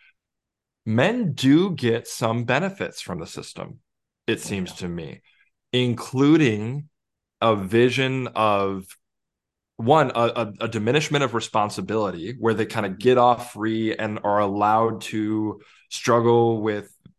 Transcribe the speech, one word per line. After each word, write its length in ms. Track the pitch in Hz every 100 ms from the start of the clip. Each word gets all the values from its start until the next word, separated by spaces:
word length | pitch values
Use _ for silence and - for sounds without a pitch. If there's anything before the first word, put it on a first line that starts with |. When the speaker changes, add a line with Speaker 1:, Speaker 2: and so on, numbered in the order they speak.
| _ _ _ _ _ _ _ _
Speaker 1:
men 480 | - 110 156 247 208
do 380 | 113 131 147 196
get 360 | 165 120 117 -
some 380 | - 117 117
benefits 560 | 120 127 190 190 90 -
from 180 | - 87
the 80 | 80
system, 540 | - - - 50 - _ _ _ _ -
it 120 | -
Speaker 2:
Oh, 40 |
Speaker 1:
seems 280 | - 98 90
Speaker 2:
yeah. 60 | -
Speaker 1:
to 120 | 87
me, 320 | 85 78 - _ _ _ _ _
including 1160 | 123 123 117 - 127 143 160 143 107 107 139 147 _ _ _ _ -
a 160 | 113 107
vision 720 | 95 113 123 120 131 131 127
of, 520 | - 107 101 98 98 95 - _ _ _ _ _ _ _ -
one, 340 | 113 156 131
a, 60 | 117 117 120 110 98
a, 40 |
a 40 | 117
diminishment 560 | 113 107 139 151 147
of 100 | 135
responsibility 1000 | 113 - 110 107 104 95 110 101 87 87 127
where 160 | 110
they 120 | 107 110
kinda 220 | 117 104
Speaker 2:
Mm-hmm. 80 | 95
Speaker 1:
get 200 | 123 127
off 340 | 123 117 -
free 420 | 104 110 113 110 -
and 240 | 107 107
are 160 | 104 101
allowed 600 | 101 101 104 110 113 104
to 580 | - 110 107 107 107 98 _ _ _
struggle 720 | - - 120 117 120 117 113
with 300 | 107 104 101 _ -